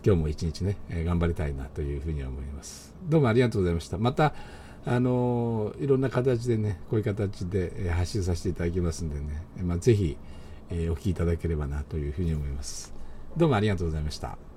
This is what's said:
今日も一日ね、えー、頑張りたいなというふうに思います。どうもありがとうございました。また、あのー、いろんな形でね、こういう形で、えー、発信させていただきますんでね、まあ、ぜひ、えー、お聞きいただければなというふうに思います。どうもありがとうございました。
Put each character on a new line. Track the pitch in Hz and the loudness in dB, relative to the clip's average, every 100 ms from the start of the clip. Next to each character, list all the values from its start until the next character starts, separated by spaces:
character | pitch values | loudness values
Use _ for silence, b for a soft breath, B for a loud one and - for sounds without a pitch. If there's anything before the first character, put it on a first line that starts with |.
今 | - | 6
日 | 90 | 4
も | 76 | 4
一 | 76 | 0
日 | 85 - | -2 0
ね、 | 92 104 - | -2 -2 -4
え | 85 | -2
ー、 | |
頑 | 80 85 | 2 2
張 | 85 | 2
り | |
た | 82 76 | 2 -2
い | |
な | 69 | -4
と | 69 - | -6 -4
い | 73 71 | -4 -2
う | |
ふ | 80 | -4
う | |
に | 76 | -4
思 | 65 65 | -4 -6
い | 69 | -8
ま | 73 | -10
す。 | - - - - 175 | -12 -16 -18 -12 2
ど | 160 | 4
う | |
も | 127 | 6
あ | |
り | 113 | 6
が | 123 | 4
と | 110 | 4
う | |
ご | 90 | 2
ざ | |
い | |
ま | 82 | 0
し | - | -2
た。 | 87 | 0
ま | 117 | 0
た、 | - 151 B B B B B - | 4 2 B B B B B -2
あ | 123 | 2
の | 127 127 123 120 117 113 107 | 4 2 2 2 0 0 -2
ー、 | - | -2
い | 143 | 2
ろ | 131 | 4
ん | |
な | 135 | 4
形 | 127 131 120 120 | 2 2 2 2
で | 113 | 2
ね、 | 104 98 - | 0 -2 0
こ | 113 | 0
う | |
い | |
う | |
形 | 104 101 98 - 90 | 0 0 -2 -2 -2
で、 | 98 85 - | 0 0 -2
え | 90 | 0
ー、 | |
発 | 85 87 | 0 2
信 | 110 | 0
さ | 90 85 | 0 0
せ | |
て | 98 | -2
い | |
た | 80 | 0
だ | 85 | 0
き | 90 | 2
ま | 85 | 0
す | - | -2
ん | 82 | -4
で | 73 | -4
ね、 | 76 76 82 - | -4 -6 -8 -4
ま | 90 | -2
あ、 | 85 | 2
ぜ | 123 | 6
ひ、 | 107 87 - B B B B - | 6 4 -2 B B B B -6
え | 87 82 | -2 0
ー、 | |
お | 82 | 0
聞 | |
き | 98 | 0
い | |
た | 82 | 2
だ | 85 85 | 2 2
け | 85 | 0
れ | 78 | 0
ば | 71 | -2
な | 71 | -4
と | 73 82 | -4 -4
い | 73 | -2
う | |
ふ | 71 | 0
う | |
に | 85 | 0
思 | 78 | 0
い | 71 | -2
ま | 69 | -4
す。 | - - - B B B B 160 | -6 -10 -10 B B B B 2
ど | 165 | 4
う | |
も | 110 | 6
あ | |
り | 107 | 4
が | 90 | 2
と | |
う | 85 | 0
ご | |
ざ | 78 | 0
い | |
ま | 76 | -2
し | - | -4
た。 | 58 50 - | -8 -10 -14